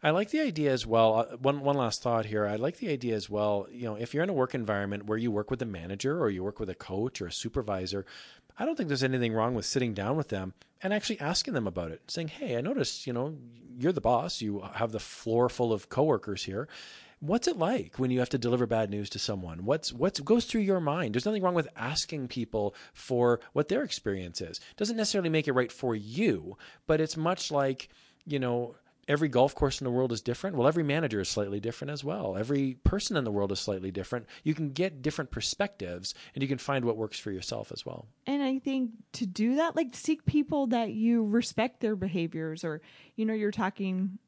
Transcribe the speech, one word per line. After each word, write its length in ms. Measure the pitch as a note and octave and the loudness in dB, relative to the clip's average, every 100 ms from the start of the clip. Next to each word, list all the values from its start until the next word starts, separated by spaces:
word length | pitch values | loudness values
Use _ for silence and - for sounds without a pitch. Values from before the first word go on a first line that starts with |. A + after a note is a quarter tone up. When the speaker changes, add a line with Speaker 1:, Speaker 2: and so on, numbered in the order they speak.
Speaker 1:
I 80 | D3+ | 4
like 180 | E3 G#3 | 2 2
the 100 | D4+ | 0
idea 320 | D4+ D#3 D3 | 0 2 2
as 140 | C3 A2 | 2 4
well. 300 | A2+ A2+ A2 | 6 8 6
Uh, 220 | A#2 A#2+ | 2 0
one, 240 | C3+ C#3+ | 0 2
one 140 | C#3 C#3+ | 2 2
last 280 | A#2+ - | 2 0
thought 240 | B2+ A#2 G#2+ | 0 0 2
here. 180 | G#2+ G#2 | 0 0
I 120 | G#2+ | 0
like 200 | C3 F3 | -2 -4
the 120 | G#3+ | -4
idea 260 | C#3 A#2+ A2 | -2 0 -2
as 120 | F#2+ | -2
well. 400 | G#2 G#2 G2+ G2 | 0 2 2 -2
You 140 | B2 A#2+ | -8 -6
know, 100 | G#2+ | -6
if 180 | A#2 | -4
you're 100 | C#3+ | 0
in 60 | F3+ | 0
a 40 | |
work 200 | E3 B2+ | 2 0
environment 520 | C3+ G#2+ G2+ G2+ G2+ G2+ | 0 0 0 0 -4 -2
where 120 | A2 | 0
you 140 | A#2+ | 2
work 180 | G#2 G#2 | 0 -2
with 100 | B2 | -4
a 20 | A#2+ | -4
manager 560 | F#2 E2+ G2+ C3+ D#3+ | -6 -8 -4 -2 2
or 80 | B2+ | 0
you 140 | F#2+ | 0
work 160 | F#2+ G2+ | -4 -4
with 100 | G#2 | -6
a 60 | F2+ | -6
coach 480 | - F#2+ A#2+ - | -6 -2 -2 -2
or 40 | F2 | -6
a 40 | |
supervisor, 720 | - A2+ C#3 G#2+ G2 F#2 G2 G2 - - - _ - | -6 -4 -4 -2 -2 -2 -4 -8 -14 -20 -20 _ -4
I 60 | C4 | -2
don't 100 | D#4+ | 0
think 120 | F3 | 0
there's 160 | C#3 | 2
anything 300 | C3 C3 A#2+ | 2 2 2
wrong 220 | A2 A2+ B2 | 2 2 0
with 100 | G2+ | 0
sitting 300 | C#3 B2 G2+ | 0 0 -2
down 200 | G2+ D3+ | -2 -2
with 140 | C#3+ | -2
them 240 | G2 F#2+ - - _ | -4 -4 -8 -20 _
and 120 | F#3+ | -2
actually 260 | G#3 - - | -2 -2 -4
asking 340 | C#3+ F3+ - | -2 -2 0
them 140 | E3 G#2 | 0 0
about 240 | F2+ E2 | -2 -6
it, 100 | D#2+ - | -8 -8
saying, 220 | - D#3+ | -6 -6
"Hey, 280 | - C4+ A#2+ | -6 -4 -2
I 40 | |
noticed, 460 | D3+ C#4 C3+ - - | 0 -2 -2 -4 -4
you 60 | |
know, 240 | A#2+ C#3 D#3 A#2+ A#2 - B2 | -2 -4 -6 -16 -20 -18 -2
you're 140 | C#3 | 0
the 100 | E3+ | 2
boss. 400 | A2+ A#2+ E3+ - | 4 4 2 -4
You 200 | G#2+ G2+ G2 | -4 -4 -6
have 180 | - A2+ | -4 -2
the 80 | A2 | -2
floor 500 | - - - A2+ B2 | -8 -8 0 4 4
full 240 | - A#2+ | 2 0
of 160 | G#2+ - | 0 -2
coworkers 540 | - D#3 A#2 - F#2+ | 0 2 2 0 -6
here. 240 | - G2 D3 - - - - _ | -4 -6 -6 -12 -18 -20 -20 _
What's 280 | D3 A3 F4+ | 0 2 2
it 100 | C4+ | 2
like 400 | E3 B3 G2 - | 2 2 -2 -2
when 140 | B2+ | 2
you 80 | B2+ | 2
have 100 | B2 | 2
to 80 | C3+ | 2
deliver 300 | A#2+ B2 A#2 | 2 2 4
bad 240 | A2+ G#2+ | 2 2
news 180 | G2+ G2+ | -2 -4
to 80 | G2 | -6
someone? 460 | - G2+ F2+ E2 G2 | -4 -4 -6 -6 0
What's, 260 | D#3 - | 0 0
what's 280 | B2 F3 - | -2 -2 -2
goes 260 | C#3 A#3 - | 4 4 4
through 160 | A3+ | 0
your 180 | G3 F#3+ | 2 2
mind?" 340 | D#3 D#3+ C#3 | 2 0 0
There's 120 | A2 G3+ | 0 0
nothing 180 | G#3+ | 0
wrong 120 | F#3 F3 | 2 2
with 140 | C#3+ - | -2 -4
asking 520 | A#2+ D3+ - D#3 B2+ | -4 -4 -4 -6 -6
people 480 | B2 A2+ A2 G#2 - - | -4 -2 0 -2 -4 -20
for 460 | - - B2 A#2+ A#2+ - | -18 -2 4 6 4 2
what 160 | - D3 | -2 2
their 140 | G#3+ | 2
experience 580 | C4+ - - G2 F2+ - | 0 -4 -2 -2 -4 -8
is. 180 | E2+ - - - | -8 -10 -14 -4
Doesn't 220 | G#3 A3+ | -2 0
necessarily 320 | G#3+ G3+ E3+ | 0 2 2
make 180 | D#3 D3 | 2 2
it 60 | |
right 180 | B2+ B2 | 2 2
for 240 | - B2+ A2 | 0 -2 -2
you, 640 | G#2 B2+ G#3+ G2+ D#2+ G#2 - - - | -4 0 2 2 -4 -14 -18 -20 0
but 160 | D#3 | 2
it's 160 | D#3 D#3+ | 2 0
much 340 | D#3+ F#3 - | 0 0 -2
like, 380 | D3 C3+ B2+ - - - _ - | 0 0 -2 -8 -18 -20 _ -4
you 140 | C#3+ | -2
know, 360 | B2+ A#2+ A#2+ - _ _ - | 0 0 -2 -10 _ _ 0
every 220 | C#3+ D#3 | 2 4
golf 260 | B2 C3+ - | 6 6 6
course 240 | C#3 - | 0 2
in 60 | C3 | 0
the 60 | |
world 200 | B2 C3 | 2 2
is 100 | A2+ | 0
different. 340 | - A#2+ G3 D#3+ | -2 -4 -2 4
Well, 120 | B2 | 4
every 160 | E3 | 4
manager 380 | D3+ D3 D#3 A2 | 2 0 0 0
is 80 | F#2+ | -2
slightly 300 | - G2+ G2+ | -2 -2 -2
different 320 | A2 - C#3 | -4 -6 -8
as 120 | D3 | -6
well. 320 | C#3 F#3+ B2+ F#2+ | -6 -4 -2 -2
Every 400 | A2+ C#3+ C3+ B2+ | 0 0 0 2
person 320 | - G3 - F3 | 2 2 0 0
in 80 | |
the 80 | A#2+ | 0
world 200 | G2+ G2+ | 0 0
is 80 | F#2+ | 0
slightly 320 | - F#2+ F#2 | -2 -2 -2
different. 340 | G2 F#2 B2 A2+ - | -6 -6 -6 -8 -6
You 100 | - | -2
can 180 | D#3 D3+ | -2 -2
get 300 | C3+ F#3 D3+ | -2 -2 -2
different 300 | C3+ - C#3 | -4 -4 -6
perspectives, 840 | - - - G3 - F2+ F2 F#2+ - - | -4 -4 -2 -4 -4 -8 -8 -8 -12 -12
and 80 | - | -4
you 60 | C3+ | -2
can 100 | C3 | -2
find 260 | - C#3 | -2 0
what 140 | A#2+ A2 | 0 0
works 220 | A2 - | -2 -6
for 120 | - | -8
yourself 400 | F#2+ - A2+ - | -8 -6 -8 -8
as 140 | - - | -10 -12
well. 220 | - - _ - | -12 -16 _ -4
Speaker 2:
And 180 | C#4+ | 0
I 160 | C4 C4 | 0 0
think 320 | C#4 C4+ B3+ A3+ - | -2 -2 -2 -6 -16
to 120 | - G3+ | -6 -4
do 300 | F3+ A3 C4+ | 2 2 4
that, 200 | E4 D#4+ | 2 2
like, 200 | C#4 - | -2 -4
seek 300 | - D#4 - | -2 0 2
people 420 | D4+ C#4 D4+ C4+ | 2 2 2 2
that 240 | A#3+ A3+ | 2 0
you 340 | A3 A3+ A#3 G#3+ | 2 4 4 4
respect 540 | A3+ - - A#3+ - | 2 2 0 -2 0
their 160 | G#3+ G#3 | -2 0
behaviors, 680 | F#3+ F3 E3 D#3+ D#3+ D#3+ | 0 0 -2 -2 -6 -4
or, 180 | E3+ D#3 - - - - | -6 -6 -10 -20 -16 -4
you 100 | A3 | -2
know, 80 | |
you're 180 | A3 G#3 | 2 0
talking 680 | G#3+ G3 - F#3+ F#3 F#3+ G3 | 0 -2 0 -2 0 -2 -4